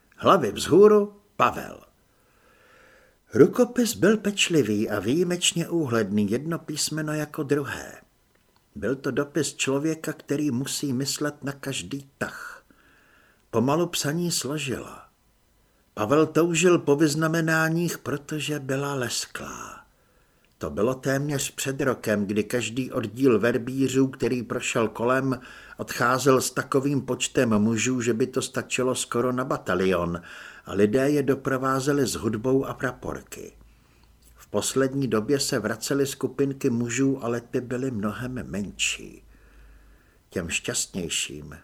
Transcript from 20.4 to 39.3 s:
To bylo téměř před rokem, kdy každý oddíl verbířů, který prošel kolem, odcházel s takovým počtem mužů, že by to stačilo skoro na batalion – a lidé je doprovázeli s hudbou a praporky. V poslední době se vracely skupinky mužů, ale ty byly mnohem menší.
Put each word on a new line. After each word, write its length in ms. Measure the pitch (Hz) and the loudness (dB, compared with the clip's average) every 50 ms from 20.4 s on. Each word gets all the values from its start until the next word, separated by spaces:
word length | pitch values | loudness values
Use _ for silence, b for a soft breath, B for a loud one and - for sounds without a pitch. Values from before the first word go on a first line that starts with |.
| _ _ _ | _ _ _
To 120 | - 90 78 | -8 -8 -6
bylo 260 | 73 98 107 127 131 | -2 0 0 0 0
téměř 560 | 131 - 139 135 139 143 151 143 135 - - | -2 -2 -2 0 0 0 -2 -2 -2 -4 -6
před 300 | - - - 135 135 139 | -6 -6 -6 -6 -4 -2
rokem, 440 | 143 131 110 - - 113 104 101 101 | 0 0 0 -2 0 0 0 0 0
kdy 180 | 95 104 107 104 | 0 0 -2 0
každý 480 | - 123 123 110 110 117 131 127 127 | 0 -2 -4 -4 -2 -4 -4 -6 -4
oddíl 480 | - 123 113 104 107 127 139 131 110 98 | -4 -6 -6 -4 -2 4 4 6 6 6
verbířů, 680 | 110 120 123 117 113 127 131 135 135 123 127 135 135 | 4 2 0 0 -4 -4 -2 0 0 2 4 2 2
který 360 | 131 - - 120 117 131 123 107 | 2 0 -2 -2 -2 -2 -2 -4
prošel 440 | - 120 120 - - - 123 110 | -6 -6 -6 -4 -2 0 0 0
kolem, 520 | 107 - - 113 123 131 135 135 135 127 B B B B B B B B | 0 0 -2 0 2 2 2 2 0 -2 B B B B B B B B
odcházel 640 | - 110 - - - 123 120 131 127 135 139 131 123 | -10 -8 -8 -2 0 2 2 2 4 4 6 6 6
s 100 | - - | 4 0
takovým 500 | - 135 123 - 147 135 131 143 143 131 | -4 -4 -4 0 0 0 2 2 0 0
počtem 580 | 135 - 120 - - - - 143 127 113 107 104 | 0 -2 -4 -4 -4 0 2 2 4 4 4 4
mužů, 420 | 107 113 117 110 107 127 131 123 | 4 4 2 2 0 0 0 0
že 120 | 113 120 110 | 2 0 2
by 140 | 113 127 | 2 0
to 140 | - - 131 | 0 0 -4
stačilo 540 | 117 - - 123 - - - 131 123 127 117 | -4 -2 -4 -6 -6 -4 -2 0 0 0 0
skoro 360 | - - - - 120 123 127 | -2 -4 -2 -2 0 0 0
na 140 | 127 127 131 | 0 -2 -2
batalion – 760 | 151 151 131 - 104 90 92 95 92 90 87 87 85 85 87 B B B B B B B B B | -2 -4 -4 -2 -2 0 2 4 4 2 2 0 -2 -4 -6 B B B B B B B B B
a 80 | - 90 | -6 2
lidé 360 | 98 104 104 117 131 135 147 | 4 4 4 4 2 2 2
je 140 | 147 147 131 | 2 2 2
doprovázeli 840 | 135 131 135 - 131 131 127 131 131 135 131 127 147 143 143 127 | 0 0 0 0 -2 -2 0 0 0 0 0 0 0 2 2 2
s 60 | 101 - | 0 -2
hudbou 520 | - 101 110 113 107 117 131 135 135 135 | -2 -2 -2 -2 0 0 2 2 2 0
a 80 | - 135 | -2 -6
praporky. 840 | - 135 127 - - - 82 71 - - - - - 50 50 - - b b b b b b b b b b b b b b b | -6 -6 -6 -6 -6 -10 -8 -8 -8 -12 -14 -16 -16 -16 -16 -18 -20 b b b b b b b b b b b b b b b
V 120 | - - | -20 -14
poslední 600 | - - 104 - - - 135 135 131 135 139 135 | -4 -4 -2 -2 0 0 2 0 2 0 -2 -2
době 320 | 113 107 107 107 139 147 - | 0 0 0 2 0 0 0
se 200 | - - 143 113 | 0 -2 -2 -2
vracely 480 | 101 104 113 - - - 143 139 139 | -2 -2 -4 -4 -4 -2 0 0 0
skupinky 600 | 139 - - 135 - - - 139 139 135 135 - 131 | -2 -2 -6 -6 -6 -2 -2 -2 -2 -2 -2 -2 -2
mužů, 540 | 117 117 120 120 120 131 135 135 131 131 113 | 0 0 -2 -2 0 0 2 2 0 0 -4
ale 180 | 117 120 113 | -4 -4 -6
ty 200 | 113 - - 127 | -6 -6 -6 -6
byly 300 | 123 117 123 123 135 135 | -4 -4 -6 -6 -4 -4
mnohem 420 | 123 101 104 104 101 107 127 123 127 117 71 65 | -4 -4 -4 -4 -4 -6 -8 -8 -8 -8 -8 -6
menší. 760 | 85 101 101 82 - - - - - - - 50 50 - - b | -6 -6 -6 -6 -4 -4 -4 -4 -4 -6 -12 -18 -18 -20 -20 b